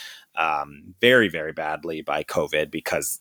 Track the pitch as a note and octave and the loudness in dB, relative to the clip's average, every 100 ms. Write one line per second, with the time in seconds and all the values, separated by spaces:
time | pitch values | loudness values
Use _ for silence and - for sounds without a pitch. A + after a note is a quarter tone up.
0 | - - _ E2 D#2+ D2 D2 C#2+ F#2 F#2 | -16 -18 _ -4 -2 -2 -4 -12 -20 2
1 | A#2+ B2+ G2+ E2 D#2 D#2 D#2 D2+ E2+ D#2 | 6 6 4 0 -6 -4 -4 -4 -6 -6
2 | D2 D2 - E2 D2+ D2+ D2 D#2+ - D#2 | -4 -4 -2 -2 0 0 -2 -4 -4 -4
3 | D2 - | -4 -8